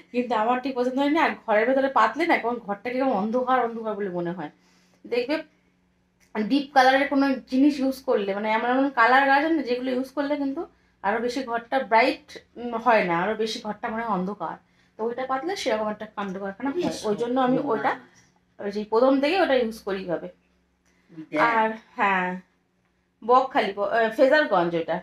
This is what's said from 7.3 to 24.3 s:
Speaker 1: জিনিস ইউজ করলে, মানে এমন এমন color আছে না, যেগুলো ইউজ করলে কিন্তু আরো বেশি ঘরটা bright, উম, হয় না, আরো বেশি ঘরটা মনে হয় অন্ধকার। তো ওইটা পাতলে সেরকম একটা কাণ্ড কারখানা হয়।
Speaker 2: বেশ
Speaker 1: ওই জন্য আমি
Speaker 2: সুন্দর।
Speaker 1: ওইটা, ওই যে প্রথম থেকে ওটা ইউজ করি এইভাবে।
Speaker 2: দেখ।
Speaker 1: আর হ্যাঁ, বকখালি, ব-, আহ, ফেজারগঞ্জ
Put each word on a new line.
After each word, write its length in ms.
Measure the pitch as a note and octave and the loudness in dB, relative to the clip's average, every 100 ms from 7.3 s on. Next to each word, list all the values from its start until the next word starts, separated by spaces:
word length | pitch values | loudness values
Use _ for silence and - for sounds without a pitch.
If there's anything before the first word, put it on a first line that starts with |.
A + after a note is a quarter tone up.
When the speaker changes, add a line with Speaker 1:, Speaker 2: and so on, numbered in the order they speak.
| A#3+ - | 0 -2
Speaker 1:
জিনিস 280 | B3+ D4 C#4 | 4 4 4
ইউজ 220 | C4+ C4 | -2 -2
করলে, 340 | - A3 G3 G3+ | 0 0 0 -2
মানে 160 | G#3+ | 0
এমন 180 | A3 A#3+ | 0 2
এমন 200 | B3+ C#4 | 2 2
color 400 | B3+ A3+ C4 C#4 | 4 6 6 4
আছে 200 | C#4 D#4+ | 4 2
না, 120 | D#4+ | 0
যেগুলো 300 | A#3+ B3 C4 | -2 -4 -2
ইউজ 180 | B3+ C4+ | -4 -4
করলে 240 | D4+ C#4 D4 | -4 -2 -2
কিন্তু 300 | C#4 C#4+ G4 _ _ _ | -4 -6 -10 _ _ _
আরো 180 | F#3+ A3+ | -4 -2
বেশি 240 | A#3+ C4+ | -2 -4
ঘরটা 360 | A#3 A#3 - C4+ | -4 -6 -2 -4
bright, 600 | G3 A3+ C4+ D#4 - - _ - | 2 4 4 0 -8 -20 _ -12
উম, 220 | A#3+ A3+ | -8 -2
হয় 260 | A#3+ A3 | 2 4
না, 140 | F3+ E3+ | 4 0
আরো 160 | G3 G#3+ | 0 -2
বেশি 240 | A3 - | -4 -6
ঘরটা 240 | G#3+ G#3 A#3 | -10 -8 -8
মনে 160 | A3 | -6
হয় 80 | A#3 | -4
অন্ধকার। 460 | F#3 F#3 G3+ D#3+ - _ _ _ - | -2 -4 -6 -8 -10 _ _ _ -8
তো 80 | A3+ | -6
ওইটা 200 | A#3+ C4 | -4 -4
পাতলে 300 | C4 E4 G4 | -4 -4 -4
সেরকম 320 | C4 G#3+ G#3+ | -2 -2 -2
একটা 180 | G#3+ G#3+ | -6 -10
কাণ্ড 340 | - G3+ F#3+ | -8 -8 -6
কারখানা 300 | G3 G3 C4+ | -8 -8 -6
হয়। 140 | F4 | -2
Speaker 2:
বেশ 220 | D#4 - G#3+ | -4 -4 -4
Speaker 1:
ওই 100 | G#3 | -2
জন্য 240 | A#3+ C4 | -2 0
আমি 180 | B3+ C4 | 2 0
Speaker 2:
সুন্দর। 140 | C#4+ | 0
Speaker 1:
ওইটা, 280 | A3 B3+ - - _ _ _ _ - | -2 -2 -4 -10 _ _ _ _ -12
ওই 120 | G3+ | -8
যে 140 | G#3 G#3+ | -6 0
প্রথম 320 | A3 C4 C4+ | 2 4 4
থেকে 200 | D4 F#4+ | 2 2
ওটা 140 | C#4+ B3+ | 2 2
ইউজ 240 | A3+ A3+ | 0 -6
করি 200 | G3+ G3 | -6 -6
এইভাবে। 280 | F#3 D#3 F3+ - _ _ _ _ _ _ _ D#3+ - | -4 -6 -6 -16 _ _ _ _ _ _ _ -20 -6
Speaker 2:
দেখ। 80 | D4+ | 0
Speaker 1:
আর 300 | A#3 A3+ A3 A3 - - | 2 2 0 -2 -12 -2
হ্যাঁ, 440 | G3+ F#3 F3+ F#3 - _ _ _ _ _ _ _ A3 | 0 0 -2 -6 -12 _ _ _ _ _ _ _ 2
বকখালি, 480 | B3+ C4 C4+ G#3 | 4 4 0 -2
ব-, 80 | G3+ | -2
আহ, 280 | G3+ A3+ A3 | -2 0 0
ফেজারগঞ্জ 680 | A3 C4+ | 4 4